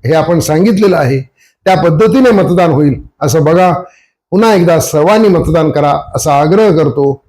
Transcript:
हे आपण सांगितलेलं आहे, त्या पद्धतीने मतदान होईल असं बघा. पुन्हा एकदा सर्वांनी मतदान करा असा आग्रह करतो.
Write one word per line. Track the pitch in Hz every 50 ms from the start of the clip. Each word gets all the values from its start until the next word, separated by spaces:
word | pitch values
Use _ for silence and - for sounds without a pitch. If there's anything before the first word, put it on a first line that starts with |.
| -
हे | 120 160
आपण | 160 147 160 175 165
सांगितलेलं | - - 151 156 190 226 208 190 214 196 180
आहे, | 165 143 127 139 135 131 _ _ _ _ _ _ _ _
त्या | 190 190 180
पद्धतीने | 170 170 151 151 220 220 175 269 262 247
मतदान | 220 196 170 139 175 180 175 165
होईल | 147 143 151 143 127 - - - _ _
असं | 147 143 120 165 143
बघा. | 151 165 180 180 180 165 180 - - _ _ _ _ _ _ _ _
पुन्हा | 170 196 226 226 214
एकदा | 185 170 175 165 160
सर्वांनी | 113 - - 151 151 180 214 214 220 202
मतदान | 180 165 - 156 156 165 156 151
करा | - 147 147 143 143 139 - - -
असा | - - 160 143 143
आग्रह | 151 156 185 208 220 208 170
करतो. | 160 156 147 - 143 139 139 135 - _